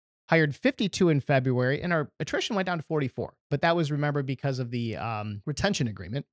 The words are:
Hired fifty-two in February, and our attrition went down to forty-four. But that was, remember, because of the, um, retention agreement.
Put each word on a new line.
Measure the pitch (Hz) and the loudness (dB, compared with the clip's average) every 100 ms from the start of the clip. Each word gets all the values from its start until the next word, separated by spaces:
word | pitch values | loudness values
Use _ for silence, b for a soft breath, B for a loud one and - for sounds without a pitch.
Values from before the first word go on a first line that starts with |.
| _ _ - | _ _ 2
Hired | 165 151 | 4 4
fifty-two | 135 254 - 202 - 175 | 2 0 2 -2 2 4
in | 147 | 4
February, | - 135 127 123 123 147 | 4 2 2 0 0 0
and | 175 | 0
our | 170 143 _ | -2 -2 _
attrition | - - - | -4 -2 -2
went | 202 185 | -2 -2
down | 170 | -4
to | |
forty-four. | - 156 135 - 101 _ _ | -2 0 0 -4 -8 _ _
But | 143 | 2
that | 170 | 4
was, | 170 147 | 4 2
remember, | 147 147 143 | 0 0 0
because | 135 131 139 131 | -2 -4 -4 -4
of | 120 | -4
the, | 120 117 85 | -4 -4 -4
um, | 110 107 104 104 - | -4 -4 -6 -6 -6
retention | 143 196 196 123 | -2 0 0 -2
agreement. | 98 90 135 - | -4 -8 -8 -8